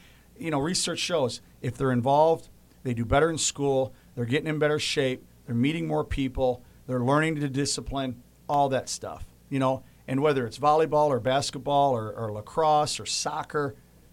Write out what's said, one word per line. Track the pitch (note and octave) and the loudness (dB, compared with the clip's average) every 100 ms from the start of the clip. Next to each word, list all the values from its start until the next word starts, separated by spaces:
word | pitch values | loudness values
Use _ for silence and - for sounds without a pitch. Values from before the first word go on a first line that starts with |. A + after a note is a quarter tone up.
| - - - - | -20 -20 -20 -12
you | E3 | -4
know, | D3 | -2
research | D3+ F3+ - E3 | 0 -2 -2 -4
shows | - E3+ B2 - - - | -2 0 0 -4 -14 -10
if | C3 - | -8 -2
they're | C3+ | 0
involved, | B2 B2 C#3+ D#3+ D#3+ - - - _ | 2 4 4 4 2 -4 -20 -20 _
they | C3 | -6
do | A#2 A#2 | -4 2
better | C#3 E3 | 4 4
in | D#3+ | 2
school, | - - C#3+ C3+ C3 - - | -2 0 0 2 0 -4 -14
they're | - A#2 | -6 -2
getting | C#3+ D3 | -2 0
in | D#3 | 0
better | D3 D3+ | 0 0
shape, | - D#3 C3 B2+ - - - | -2 0 0 -2 -8 -18 -4
they're | |
meeting | A#2 C#3 E3 D#3 | 0 2 0 -2
more | D3+ | -2
people, | D3 - C3 C#3 B2+ A#2+ - - - | -2 -2 -2 0 0 -2 -6 -18 -6
they're | B2+ | -2
learning | A#2+ D3 D#3 D#3 | 2 2 2 0
the | C#3+ | -2
discipline, | C3 C#3 - B2 C#3 C3 A#2+ - _ - | -2 -2 -4 -6 -6 -6 -8 -14 _ -2
all | D3 C#3 | 2 2
that | B2+ - | 0 -4
stuff, | - G2+ D2+ - - - | -8 -10 -12 -16 -18 -6
you | C3+ | 0
know. | C3 C3 - - - | 0 0 -6 -18 -6
And | C3 | 0
whether | D3+ C3+ A#2 | 2 2 -2
it's | B2 | 0
volleyball | D3 D3+ D#3+ D3+ D3+ | 2 4 4 2 2
or | B2 | 2
basketball | C3 C3+ C3+ C#3 B2+ C#3+ C#3+ A#2+ | 0 0 0 -6 -2 2 2 2
or, | A2 | -4
or | G#2 A2 | -6 -8
lacrosse | G#2 G#2+ - D#3 D3+ D3+ - | -8 -8 0 2 4 2 -4
or | - | -6
soccer, | - D3 D3+ - D3+ C#3 - - - - | -6 -4 -6 -4 -2 -4 -6 -18 -20 -20